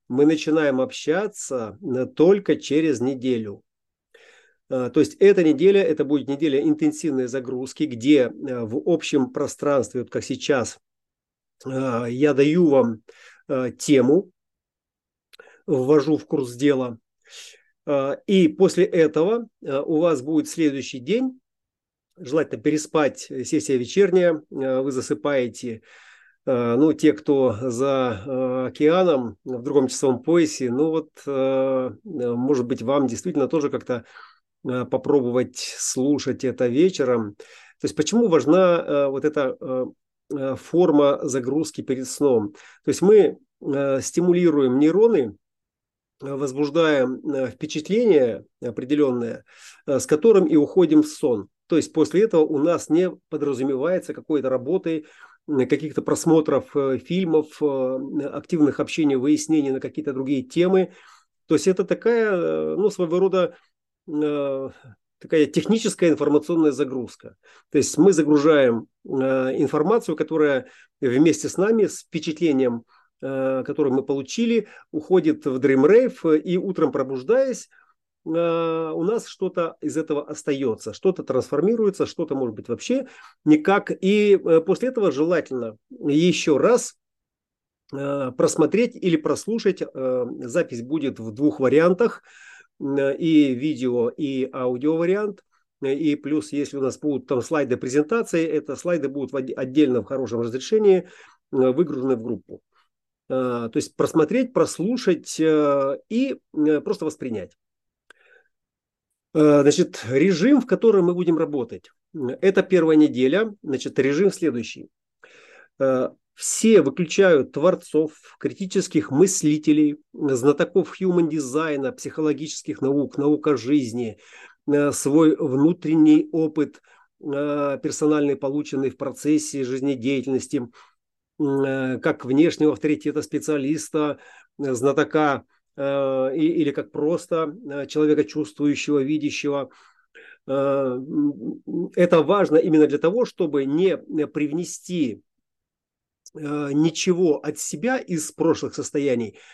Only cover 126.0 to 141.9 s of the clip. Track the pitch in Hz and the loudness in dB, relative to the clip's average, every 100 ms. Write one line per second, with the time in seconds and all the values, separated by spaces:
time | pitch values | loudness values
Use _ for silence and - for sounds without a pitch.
126 | 156 151 151 160 160 156 139 - _ _ | 6 6 4 -2 -2 -2 -4 -6 _ _
127 | _ _ 160 139 147 147 143 135 151 - | _ _ -8 -6 -4 -2 -4 -4 -6 -2
128 | 151 151 143 139 139 143 147 135 135 - | 0 2 0 -2 -4 -4 -4 -4 -4 -4
129 | 135 123 143 151 151 143 123 131 139 131 | -10 -6 0 0 0 -6 -6 -4 -4 -4
130 | 117 139 127 131 - 143 123 _ - _ | -2 -4 -2 -4 -2 -6 -6 _ -20 _
131 | _ _ _ - 147 139 135 135 131 127 | _ _ _ -6 -2 0 -2 -2 -4 -2
132 | 165 151 123 135 165 - 151 - 156 151 | -2 -4 0 2 2 2 0 2 -2 -2
133 | 147 147 147 147 - 151 135 151 - 156 | -4 -6 -4 -6 -4 -4 -2 -4 -6 -4
134 | 151 - - - _ - 143 123 135 139 | -4 -6 -14 -20 _ -10 -6 -2 0 0
135 | 147 156 151 135 - _ _ - 139 139 | 0 0 0 -2 -6 _ _ -8 -4 -2
136 | 135 135 131 135 156 175 143 143 - 160 | -2 -2 -2 0 0 0 -2 -2 -8 -4
137 | 147 170 - 165 156 170 233 143 135 151 | -2 -2 -2 -4 -4 -8 -12 -10 -6 0
138 | 151 147 147 151 147 - 147 139 - 147 | 2 2 0 -4 -8 -4 -2 -2 -2 -2
139 | 135 156 143 - 147 139 135 _ _ _ | 0 -2 -4 -6 -4 -4 -6 _ _ _
140 | _ - - - - 135 139 139 135 127 | _ -20 -20 -18 -6 -2 0 0 -2 -4
141 | 135 160 147 143 113 - - 160 185 | -6 -2 -2 -2 -8 -12 -8 -6 -4